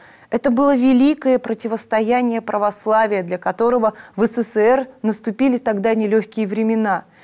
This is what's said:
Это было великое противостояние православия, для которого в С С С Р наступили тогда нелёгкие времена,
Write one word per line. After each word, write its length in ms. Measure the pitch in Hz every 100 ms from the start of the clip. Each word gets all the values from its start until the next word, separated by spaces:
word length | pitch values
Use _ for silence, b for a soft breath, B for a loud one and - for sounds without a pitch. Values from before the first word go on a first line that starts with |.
| B B B
Это 200 | 233 285
было 240 | 240 285
великое 640 | 269 262 247 277 302 269 254
противостояние 1000 | - 220 220 220 - 220 220 247 247 226
православия, 840 | 226 208 208 208 214 220 220 202
для 160 | 175 180
которого 540 | - - 233 247 214 B B -
в 100 | 233
С 160 | 240
С 100 | 226
С 40 | 214
Р 320 | 214 262 262 -
наступили 560 | 220 214 233 202 269 247
тогда 360 | 226 208 226
нелёгкие 520 | 220 208 220 202 - 208
времена, 580 | 208 220 226 214 185 - B